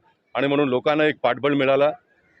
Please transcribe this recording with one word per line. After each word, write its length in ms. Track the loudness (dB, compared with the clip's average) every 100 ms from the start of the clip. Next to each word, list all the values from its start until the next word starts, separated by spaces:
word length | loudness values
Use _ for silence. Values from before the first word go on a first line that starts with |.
| _ _ _
आणि 120 | -4 0
म्हणून 220 | 0 0
लोकांना 360 | 0 0 0
एक 100 | 0 0
पाठबळ 300 | -2 -2 -2
मिळाला 400 | 0 0 2 0 -2 _ _ _ _